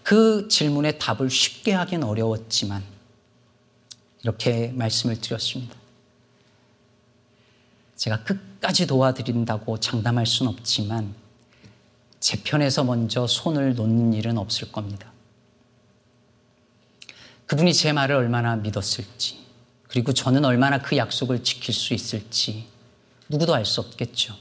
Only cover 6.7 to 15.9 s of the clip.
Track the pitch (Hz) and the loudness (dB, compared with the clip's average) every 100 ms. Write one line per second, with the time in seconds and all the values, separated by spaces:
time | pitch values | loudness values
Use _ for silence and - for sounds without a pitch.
6.7 | _ _ _ _ _ _ _ _ _ _ | _ _ _ _ _ _ _ _ _ _
7.7 | _ _ - 113 107 - 196 - - 196 | _ _ -6 -4 -2 -4 -6 -6 -4 -2
8.7 | 180 156 135 131 127 120 120 117 107 - | 0 2 4 4 2 -2 0 0 -2 -4
9.7 | 110 - 120 110 120 117 - 127 - - | -4 -2 0 2 2 2 0 0 -2 -4
10.7 | - 104 113 101 104 - _ _ _ - | -2 -2 -4 -6 -10 -20 _ _ _ -20
11.7 | _ _ _ _ _ - 101 - 151 143 | _ _ _ _ _ -2 -2 0 2 2
12.7 | 135 127 120 113 123 120 - 170 151 135 | 2 2 2 0 0 0 0 0 2 2
13.7 | 117 110 113 117 107 113 117 101 - 104 | 2 2 4 4 2 0 -2 -2 -6 -6
14.7 | - 101 101 - - _ _ _ _ _ | -8 -8 -10 -14 -20 _ _ _ _ _
15.7 | _ _ | _ _